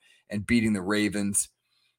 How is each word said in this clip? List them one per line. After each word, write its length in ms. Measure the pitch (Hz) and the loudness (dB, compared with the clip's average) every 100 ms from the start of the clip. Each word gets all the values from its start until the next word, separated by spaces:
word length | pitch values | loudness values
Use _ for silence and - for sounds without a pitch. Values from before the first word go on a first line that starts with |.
| _ _ - | _ _ -10
and 180 | 104 101 | -6 0
beating 260 | 120 110 | 2 2
the 100 | 101 | 0
Ravens. 680 | 90 104 104 101 101 101 - _ _ _ _ | 0 0 0 0 -2 -2 -4 _ _ _ _